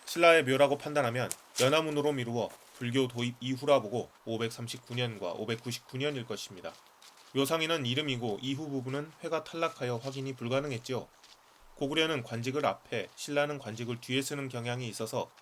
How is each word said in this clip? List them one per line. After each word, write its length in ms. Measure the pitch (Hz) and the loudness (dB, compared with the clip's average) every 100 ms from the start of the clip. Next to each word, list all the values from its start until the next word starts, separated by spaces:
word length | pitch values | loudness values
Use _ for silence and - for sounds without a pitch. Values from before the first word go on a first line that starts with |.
| - | -6
신라의 380 | 170 170 165 | 6 8 8
묘라고 340 | 131 131 139 139 | 6 6 6 4
판단하면 520 | 151 147 120 123 104 - - - | 0 2 2 0 -4 -6 -8 2
연화문으로 540 | 127 156 156 147 147 | 4 4 2 0 0
미루어 360 | 139 117 120 95 - - - | 0 -2 -2 -4 -6 -20 -6
불교 320 | 120 131 127 | 0 2 0
도입 280 | 120 120 123 | 0 -4 -4
이후라 420 | 127 127 143 135 | -4 -2 4 4
보고 280 | 104 117 - - 113 | 4 -4 -4 -10 -6
오백삼십구 720 | 113 113 - 117 120 - 120 | -2 -2 -4 -10 -10 -8 -4
년과 380 | 120 104 87 | -2 -2 -6
오백구십구 640 | 82 110 117 123 120 - 131 | -4 -4 -4 -4 -8 -8 -4
년일 280 | 147 139 110 | -2 -4 -6
것입니다. 480 | 101 - 92 85 - - - - - - | -8 -8 -10 -12 -12 -20 -20 -20 -20 -4
묘상인은 520 | 131 139 160 160 165 120 | 0 2 2 2 0 0
이름이고 540 | 127 151 120 117 101 | 0 -2 -2 -2 -2
이후 280 | 131 135 151 | -4 -4 -4
부분은 420 | 135 127 139 156 - | -4 -2 -6 -6 -8
회가 200 | 165 160 | -4 -4
탈락하여 540 | - 165 165 - 123 120 | -4 -2 -2 -2 -4 -2
확인이 360 | 135 135 135 | -4 -6 -6
불가능했지요. 760 | 127 117 135 147 117 - 120 - - - - _ - - - | -6 0 0 0 -6 -4 -6 -6 -18 -20 -20 _ -20 -16 -4
고구려는 480 | 139 156 160 147 | 0 2 2 0
관직을 420 | 117 117 123 143 107 | -2 -4 -2 2 0
앞에, 440 | 98 - 117 90 - | 0 -4 -4 -4 -10
신라는 440 | - 143 147 143 | -2 0 0 -2
관직을 420 | 110 110 120 120 | -8 -6 -6 -6
뒤에 200 | - 131 | -2 -2
쓰는 280 | 135 143 135 | 0 -4 -6
경향이 380 | 127 120 123 120 | -6 -4 -4 -6
있어서 420 | 101 110 123 - - | -6 -4 -2 -4 -10